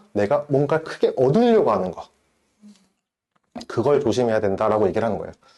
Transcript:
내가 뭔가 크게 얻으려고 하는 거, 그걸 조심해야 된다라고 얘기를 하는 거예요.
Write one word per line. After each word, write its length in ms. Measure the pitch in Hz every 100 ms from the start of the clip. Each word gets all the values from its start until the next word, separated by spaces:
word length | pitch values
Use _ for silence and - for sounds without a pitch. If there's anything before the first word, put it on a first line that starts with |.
| _
내가 320 | 104 101 147 147
뭔가 340 | 139 143 156
크게 300 | - - - -
얻으려고 540 | 131 208 240 220 135
하는 200 | 101 92
거, 120 | - - _ _ _ _ _ 208 - _ _ _ _ _ _ _ - -
그걸 320 | - 117 143
조심해야 400 | 117 117 120 110
된다라고 460 | 104 95 110 107 107
얘기를 180 | 110 113
하는 120 | 92
거예요. 140 | 87 - _